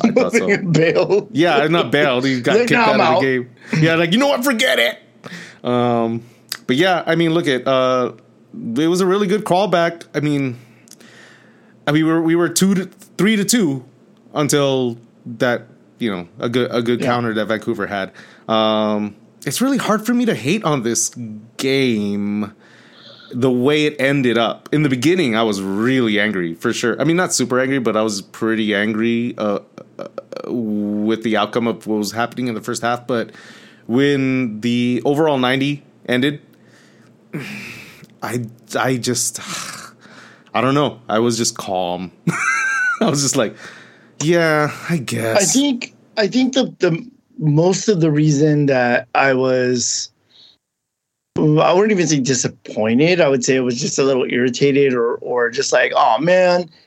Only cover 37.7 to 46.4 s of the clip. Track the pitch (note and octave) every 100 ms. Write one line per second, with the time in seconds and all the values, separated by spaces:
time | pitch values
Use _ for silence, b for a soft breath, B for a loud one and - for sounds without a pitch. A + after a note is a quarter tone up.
37.7 | B B B B - - A#2+ A2 - -
38.7 | A#2+ A#2 C3 A2 A#2 - - - - -
39.7 | - - - - - - - - G#2 B2
40.7 | C#3 C3+ - - G#2+ A#2+ A2+ A2+ - -
41.7 | F#2 F2+ F2 F2+ - - - C6+ - C6+
42.7 | C6+ C6+ C6+ A3 C#3+ C3+ C3 G#2+ - B
43.7 | B B B B B D3 F3 E3 D3+ D3
44.7 | - - E3+ A2 A#2 A2+ G3+ G3+ C4 C#4+
45.7 | A#3+ - _ _ - G3+ A3+